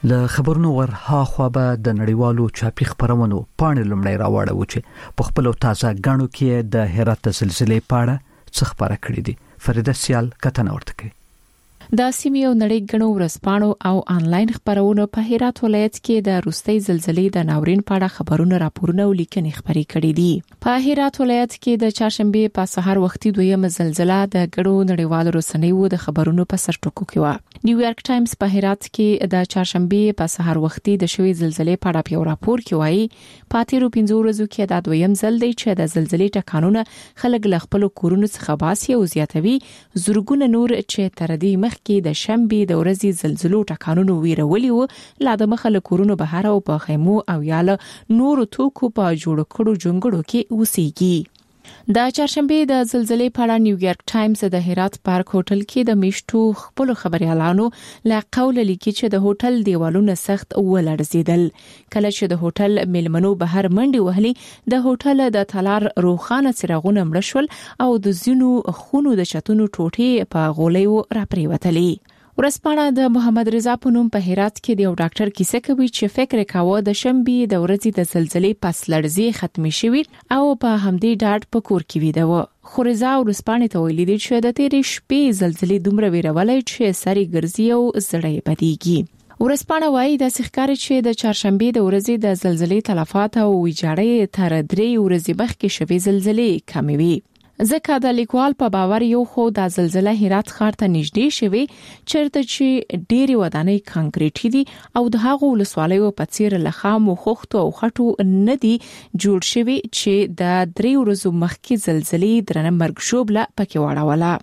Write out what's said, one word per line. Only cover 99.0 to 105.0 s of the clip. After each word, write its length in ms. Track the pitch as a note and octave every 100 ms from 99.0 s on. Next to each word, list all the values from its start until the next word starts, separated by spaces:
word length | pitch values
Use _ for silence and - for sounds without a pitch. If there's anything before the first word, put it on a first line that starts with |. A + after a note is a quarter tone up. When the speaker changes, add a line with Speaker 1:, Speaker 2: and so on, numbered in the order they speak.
| A#3
Speaker 2:
یو 120 | A#3 A#3+
خو 100 | - A#3 G#3
دا 80 | F#3 F3
زلزله 380 | F3 F3+ G3 A3
هرات 280 | G3+ F#3+ - -
ښار 220 | G#3+ G#3+
ته 80 | G#3 E3
نږدې 320 | D3+ - C4+ -
شوې، 280 | G#3+ G3+ C#4 - - - -
چېرته 300 | D#4 D4 C#4+ C4
چې 140 | - C4+ C4 - F3+ E3
ډېرې 240 | A#3 C4+ B3
ودانۍ 380 | F3 D#3 E3 G3+ -
کانکریټي 580 | - D#3 - D#3 - A#3 C4
دي 80 | C#4 - - -